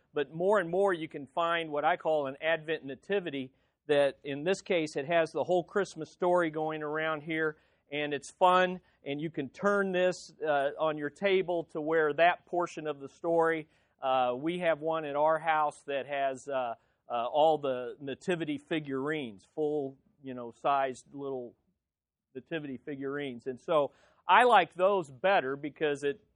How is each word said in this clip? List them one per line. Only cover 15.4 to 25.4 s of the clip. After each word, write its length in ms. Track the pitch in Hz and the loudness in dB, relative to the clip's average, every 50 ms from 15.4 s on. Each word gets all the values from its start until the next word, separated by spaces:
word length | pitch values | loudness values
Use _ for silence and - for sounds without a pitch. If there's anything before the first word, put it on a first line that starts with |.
| 160 165 156 156 151 147 - - _ | 0 0 0 2 0 -2 -4 -6 _
that 200 | 143 139 135 - | -6 -6 -6 -4
has, 400 | 139 143 139 139 135 135 127 - 139 | -4 -2 -2 -2 -2 -2 -4 -6 -6
uh, 260 | 139 131 127 117 113 - _ _ _ _ _ - | -4 -4 -4 -4 -6 -10 _ _ _ _ _ -6
uh, 140 | 120 117 117 123 | -4 -4 -4 0
all 240 | - 147 151 160 156 | 4 6 6 6 6
the 400 | 147 143 135 127 123 123 120 - 156 | 4 0 -2 -2 -2 -4 -8 -10 -10
nativity 600 | 143 139 131 - - 190 180 160 160 147 147 143 | -8 -8 -8 -6 -4 -2 -2 -2 -2 -4 -4 -6
figurines, 920 | - - 170 156 151 139 135 131 135 151 156 156 135 113 101 95 _ _ _ | -4 -4 -4 -4 -2 -4 -4 -4 -2 -2 -4 -4 -6 -8 -10 -14 _ _ _
full, 420 | 156 151 147 151 151 139 135 135 - _ _ _ _ | -2 -2 -2 0 -2 -4 -6 -8 -14 _ _ _ _
you 120 | 139 135 127 | -12 -10 -10
know, 180 | 123 120 117 113 _ | -10 -10 -12 -10 _
sized 460 | - 151 139 139 135 135 123 117 - _ 143 | 0 2 2 2 2 0 -4 -8 -14 _ -12
little 400 | 139 139 139 135 127 123 113 - _ _ _ _ _ _ _ _ _ _ _ _ _ _ _ - | -10 -8 -6 -6 -8 -8 -12 -16 _ _ _ _ _ _ _ _ _ _ _ _ _ _ _ -16
nativity 420 | 131 123 - 170 160 147 139 131 | -16 -10 -8 -8 -8 -6 -8 -10
figurines. 720 | 117 _ 156 143 135 139 135 139 143 143 135 120 117 - | -10 _ -12 -10 -8 -6 -6 -6 -6 -6 -8 -8 -8 -8
And 120 | 135 127 - | -8 -10 -8
so 340 | _ - 165 151 139 127 - _ _ _ _ _ _ - | _ 2 2 2 2 2 -2 _ _ _ _ _ _ 6
I 160 | - 220 247 | 8 8 8
like 300 | 247 226 196 170 - - | 8 8 6 6 4 2
those 360 | 170 180 196 202 190 160 139 | 2 2 4 4 2 -2 -4
better 460 | 135 120 - 190 202 175 | -6 -2 2 4 4 4